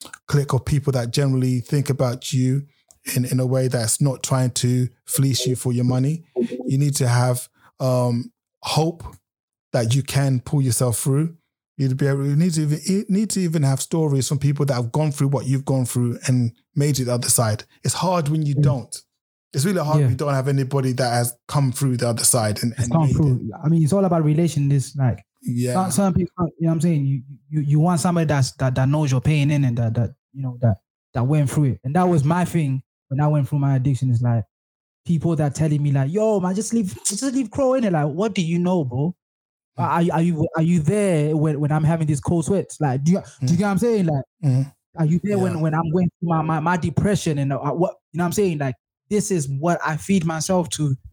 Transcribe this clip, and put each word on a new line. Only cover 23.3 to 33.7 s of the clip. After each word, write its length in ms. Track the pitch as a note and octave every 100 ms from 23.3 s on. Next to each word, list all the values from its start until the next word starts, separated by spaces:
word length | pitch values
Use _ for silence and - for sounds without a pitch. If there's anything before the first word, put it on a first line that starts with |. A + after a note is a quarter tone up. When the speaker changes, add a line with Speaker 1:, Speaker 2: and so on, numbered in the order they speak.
| B2+
Speaker 1:
it. 40 | A2+ -
Speaker 2:
I 40 | D3
mean, 140 | E3
it's 100 | D3+
all 120 | G3
about 200 | F#3+ E3+
relation. 440 | D3+ D3+ E3+ C#3+ C#3
This, 260 | C#3 - C#3+
like, 280 | B2+ F#2+ - _
Speaker 1:
Yeah. 320 | B3+ A#2+ B2
Speaker 2:
some, 160 | F#3 F#3
some 220 | - F#3+
people, 320 | F3+ F3 - E3 -
you 80 | E3
know 20 |
what 40 |
I'm 60 | E3
saying? 260 | E3+ D#3 C#3
You, 160 | C3+ - C#3+ -
you, 120 | D3+
you 200 | C#3+ D3+
want 200 | E3+ F3
somebody 260 | F#3 F3 D#3
that's, 260 | C#3+ C3 -
that, 180 | C3
that 140 | B2+ C3
knows 220 | D3+ D3
your 80 | B2+
pain 300 | D3 D#3 C#3+
in 140 | D3
and 140 | C3+ A#2
that, 160 | A2+
that, 160 | A#2 A2 - _
you 100 | C3+
know, 160 | C3 B2
that, 160 | B2 G2+ _ _ _
that 80 | B2+ B2
went 220 | D3+ C#3
through 160 | D#3
it. 160 | C#3 G#2
And 100 | B2+
that 140 | E3+ F3+
was 160 | E3+
my 200 | C#3 F3
thing 380 | E3+ F3 C#3+ C3 - _ -
when 120 | C3+
I 80 | D3+
went 200 | D3+ C3
through 120 | D3
my 160 | C#3